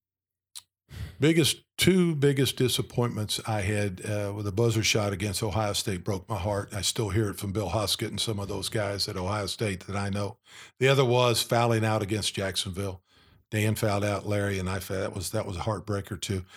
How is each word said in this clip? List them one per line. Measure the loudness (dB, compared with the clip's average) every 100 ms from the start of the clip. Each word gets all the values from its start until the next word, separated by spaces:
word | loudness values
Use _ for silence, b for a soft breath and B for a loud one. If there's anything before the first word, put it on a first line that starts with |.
| _ _ _ _ _ -20 _ _ _ B B B
Biggest, | 4 6 4 0 _ 2
two | 4 6 4 4
biggest | 4 4 2 2
disappointments | 0 0 -2 -2 -2 -2 -4 -4 -2
I | -2
had, | 0 0 0 -4
uh, | -6 -4 -4
with | -4 -4
a |
buzzer | 2 2 4
shot | 2 2 0
against | -2 -2 -2
Ohio | -2 0 0
State | 0 -2 -4
broke | -4 -6 -4
my | -4
heart. | -2 -2 -2
I | -4
still | -2 0 0
hear | 0 0
it | -2
from | -4
Bill | -2 -2
Hoskett | -2 0 -2 -2
and | -4
some | -4 -4
of | -4
those | -6 -4
guys | -2 -2 -2 -4
at | -4
Ohio | -4 -2 -4
State | -2 -4 -4 -6
that |
I | -4 -2
know. | -2 -4 -8 B B B 2
The | 4
other | 6
was | 6 6 4 4
fouling | 2 4 4 4
out | 2 0
against | 0 -2 -2
Jacksonville. | -4 -4 -4 -4 -4 -6 -8 b b b b -4
Dan | 0 2 2
fouled | 2 2
out, | 0 -2 0
Larry | 0 0 -2
and | -2
I | -4
fouled. | -4 -4
That | -4
was, | -4 -4
that | -4 -4
was | -4
a |
heartbreaker | -4 -4 -2 -4 -4 -8
too. | -4 -4 -4